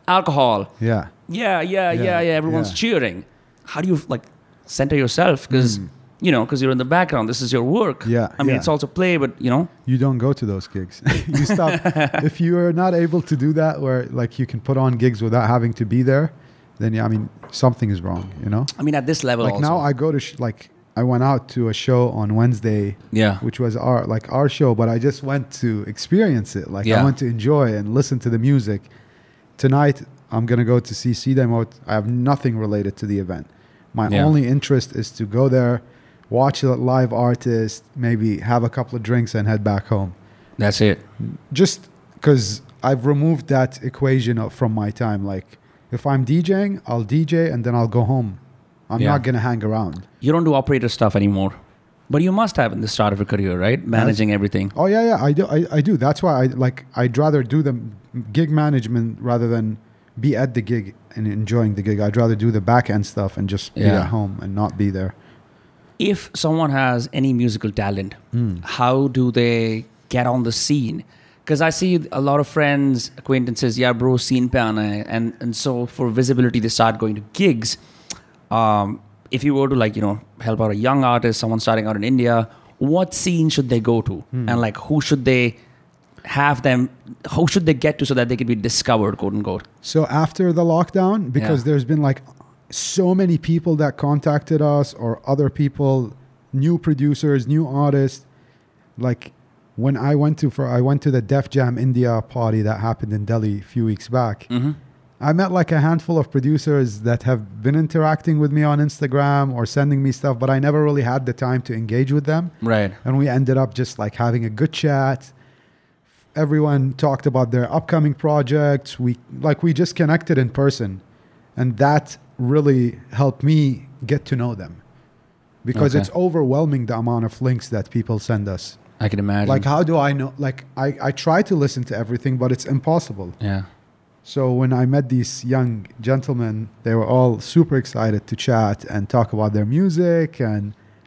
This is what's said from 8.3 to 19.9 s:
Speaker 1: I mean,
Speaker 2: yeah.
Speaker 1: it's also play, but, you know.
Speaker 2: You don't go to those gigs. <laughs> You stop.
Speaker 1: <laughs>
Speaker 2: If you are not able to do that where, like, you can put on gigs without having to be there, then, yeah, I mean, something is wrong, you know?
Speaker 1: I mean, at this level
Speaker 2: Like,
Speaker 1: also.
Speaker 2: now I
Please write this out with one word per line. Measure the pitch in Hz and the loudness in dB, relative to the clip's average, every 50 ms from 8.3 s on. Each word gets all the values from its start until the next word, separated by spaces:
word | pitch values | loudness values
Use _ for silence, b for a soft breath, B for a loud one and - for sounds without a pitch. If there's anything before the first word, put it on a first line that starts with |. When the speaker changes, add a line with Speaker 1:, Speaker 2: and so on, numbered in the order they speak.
| - - | -2 -2
Speaker 1:
I | 143 | 0
mean, | 139 | 0
Speaker 2:
yeah. | 131 127 | 0 0
Speaker 1:
it's | - - | 0 0
also | 151 147 147 - | 0 0 -2 -4
play, | - 175 180 180 175 160 | -4 -2 0 2 2 2
but, | 139 127 - - | 0 -2 -4 -2
you | - 127 | -2 0
know. | 120 143 175 170 - - - | 2 2 0 -2 -6 -10 -4
Speaker 2:
You | 123 127 127 | 0 0 2
don't | 131 139 131 120 | 2 2 0 0
go | 117 135 139 | 0 0 0
to | - 127 | 0 -2
those | 104 98 95 - - | -4 -4 -4 -6 -8
gigs. | - 98 92 90 - - - - - | -8 -8 -8 -8 -10 -6 -2 -2 -2
<laughs> | - - 151 | -2 -2 -2
You | - 143 147 | -2 0 0
stop. | 135 208 - 170 156 170 156 - | 2 2 2 2 2 0 0 -2
Speaker 1:
<laughs> | 180 - 156 151 - - - 139 151 | -2 0 0 0 0 0 0 -2 -2
Speaker 2:
If | - - | 0 0
you | 170 165 175 175 | 0 2 2 2
are | 175 175 165 | 2 2 2
not | 170 180 185 175 | 2 2 2 2
able | 170 170 165 156 175 | 2 2 2 0 0
to | - - 156 | 0 0 -2
do | 127 127 151 156 | 0 2 0 2
that | 160 156 156 151 143 | 2 2 0 0 -2
where, | 139 131 127 127 123 123 | -2 -2 0 -2 -2 -4
like, | 127 123 120 117 - - | -4 -4 -4 -4 -2 -4
you | 131 | -6
can | - - 117 | -4 -4 -8
put | - - 135 131 | -4 -2 0 2
on | 131 131 127 113 | 2 2 2 4
gigs | 120 127 120 101 | 2 2 2 2
without | 110 113 110 123 113 107 | -2 0 2 2 2 2
having | 120 123 117 117 113 | 2 2 2 0 -2
to | - 117 | -2 -4
be | 101 107 123 127 | 0 0 2 2
there, | 127 135 139 156 160 - b b b b b b b b b | 4 2 2 2 0 -4 b b b b b b b b b
then, | 104 110 110 | -2 -2 0
yeah, | 110 113 | 0 0
I | 110 | 0
mean, | 110 110 107 - - - - - | 0 -2 -2 -6 -10 -16 -20 -14
something | - - - 127 117 - 120 104 | -6 2 2 2 2 2 -2 -2
is | 98 90 | -2 -2
wrong, | 85 92 90 87 95 95 92 76 - | -4 -6 -6 -6 -8 -10 -12 -8 -6
you | 104 | -2
know? | 101 107 135 139 - - | -2 -2 -2 -2 -4 -4
Speaker 1:
I | 143 | -2
mean, | 151 151 | 0 0
at | 143 123 | 0 0
this | 135 160 156 - | 0 -2 -2 0
level | 127 120 117 117 | -2 0 0 0
Speaker 2:
Like, | 127 101 | 0 0
Speaker 1:
also. | 101 147 151 | 0 0 0
Speaker 2:
now | 165 180 | 0 0
I | 147 143 | 0 0